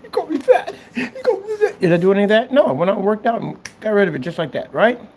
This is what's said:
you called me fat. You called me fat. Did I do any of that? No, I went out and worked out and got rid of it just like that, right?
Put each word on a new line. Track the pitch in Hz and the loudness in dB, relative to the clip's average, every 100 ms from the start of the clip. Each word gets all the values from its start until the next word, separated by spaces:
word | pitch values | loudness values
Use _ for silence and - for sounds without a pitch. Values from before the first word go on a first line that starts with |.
you | 466 | -6
called | - 330 | -6 -4
me | 302 | -6
fat. | - 494 - - - | 2 2 2 -12 -12
You | - - 523 | -8 -8 -4
called | 523 392 403 | -2 -2 -4
me | 427 | -2
fat. | 415 - | -2 0
Did | 175 | 2
I | 175 | 4
do | 185 | 4
any | 196 | 2
of | 202 | 4
that? | 214 247 | 2 2
No, | 262 | 2
I | - | 2
went | 135 175 | 2 0
out | 214 | 0
and | |
worked | 190 214 | -2 -2
out | 233 233 | -2 -4
and | - - - - | -6 -10 -18 -10
got | 214 | -2
rid | 202 196 | 2 2
of | |
it | 147 | 0
just | 147 165 | -8 -6
like | 156 | -6
that, | 131 - | -6 -6
right? | 139 208 247 214 | 0 0 0 -10